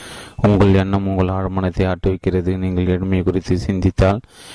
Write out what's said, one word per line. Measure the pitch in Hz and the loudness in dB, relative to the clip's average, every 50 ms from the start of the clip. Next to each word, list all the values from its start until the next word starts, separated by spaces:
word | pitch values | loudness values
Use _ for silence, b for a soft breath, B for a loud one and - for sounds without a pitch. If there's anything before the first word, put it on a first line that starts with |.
| B B B B B B B B | B B B B B B B B
உங்கள் | - 104 104 95 101 98 95 | 0 2 4 4 4 4 4
எண்ணம் | 95 95 98 98 98 98 | 4 2 2 0 -2 -2
உங்கள் | 98 95 92 92 | 0 0 0 0
ஆழ்மனத்தை | 92 95 95 95 92 95 95 92 92 85 - 95 | 0 0 -2 -4 -4 -4 -2 -2 -2 0 0 0
ஆட்டுவிக்கிறது. | 92 92 85 - 98 95 90 - 95 87 92 85 90 95 | 0 0 0 -2 -2 -2 -2 -2 -2 0 0 0 0 -2
நீங்கள் | 92 92 92 92 90 90 | -2 -2 -2 0 0 0
எளிமை | 90 90 87 95 95 95 92 87 | 0 0 0 0 0 0 0 0
குறித்து | 95 90 95 - - 92 | 0 0 -2 0 -2 -2
சிந்தித்தால், | 87 - - 98 95 87 - - - 95 92 101 113 - B B B B B | -2 -2 -2 -2 0 0 0 2 2 2 2 2 0 -4 B B B B B